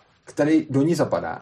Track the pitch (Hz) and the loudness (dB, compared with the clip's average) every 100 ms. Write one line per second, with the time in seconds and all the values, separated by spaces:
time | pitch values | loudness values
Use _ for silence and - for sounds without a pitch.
0 | _ _ - - 147 160 - 131 151 170 | _ _ -14 -2 2 2 2 0 0 0
1 | 92 87 82 - | 0 -2 -6 -10